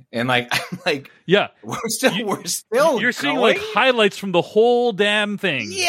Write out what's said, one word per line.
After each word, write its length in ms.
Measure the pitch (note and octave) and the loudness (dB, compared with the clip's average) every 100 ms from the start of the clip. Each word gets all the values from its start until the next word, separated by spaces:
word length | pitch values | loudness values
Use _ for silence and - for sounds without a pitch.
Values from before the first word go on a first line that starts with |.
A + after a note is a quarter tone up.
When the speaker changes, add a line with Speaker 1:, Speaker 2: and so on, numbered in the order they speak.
| _ | _
Speaker 1:
And, 160 | A#2 B2+ | -4 0
like, 220 | B2 A#2+ | 0 0
<laughs> 200 | - - | -4 -6
I'm 60 | F3+ F3+ | -6 -4
like, 240 | D3 C3+ _ - | -4 -8 _ 0
Speaker 2:
Yeah. 220 | F#3+ - _ | 0 0 _
Speaker 1:
"We're 140 | G#2+ B2+ A3+ | -12 -8 -6
still, 240 | - B3+ | -2 0
Speaker 2:
You, 120 | F#3 G#3 | 0 -2
Speaker 1:
we're 180 | F3 F3 | -4 -6
still 540 | - - A#3 D#4+ A#3+ | -8 -4 0 2 2
Speaker 2:
you're 140 | A#3+ | 0
seeing, 240 | - C#4+ C4+ | -2 -2 2
like, 180 | A3+ F#4+ | 2 2
Speaker 1:
going?" 140 | G#4 | -2
Speaker 2:
highlights 440 | G3+ C4 A#3+ G#3 - | 0 2 4 2 0
from 160 | G3 | -2
the 80 | F3 | 0
whole 500 | D#3+ G#3+ A#3 A#3+ A#3+ | 2 2 4 4 2
damn 460 | F#3+ G3+ G#3 G#3 G3 | 0 0 0 -2 -2
thing. 320 | F#3+ C3+ G#3 | -2 -2 -4
Speaker 1:
Yeah, 140 | F#4+ | -2